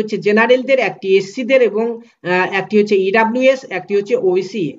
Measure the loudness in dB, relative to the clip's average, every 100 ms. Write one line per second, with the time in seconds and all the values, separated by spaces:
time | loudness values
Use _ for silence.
0 | -2 -2 0 2 4 2 2 0 0 -4
1 | 0 0 0 -8 0 2 2 0 -4 -6
2 | -14 _ -4 -2 0 -4 0 0 2 2
3 | 2 0 0 2 2 2 -2 -10 -4 -4
4 | 0 0 0 0 -2 -6 -6